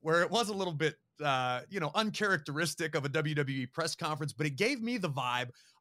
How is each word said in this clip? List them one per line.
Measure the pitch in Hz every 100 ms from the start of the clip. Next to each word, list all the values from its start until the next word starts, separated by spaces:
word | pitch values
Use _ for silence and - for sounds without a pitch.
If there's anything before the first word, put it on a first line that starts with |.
where | 156 170
it | 175
was | 220 208
a |
little | 196 185
bit, | 151 156 - _ -
uh, | 147 131 127 123 -
you | 190
know, | 151
uncharacteristic | 202 220 - 208 180 151 147 165 - 160 160
of |
a | 139
W | 156 151 147
W | 135 135
E | 127
press | - 165
conference, | - 165 151 151
but | - 151
it | 131
gave | 214 277
me | 220 247
the | 175
vibe | 139 123 123 123 - - _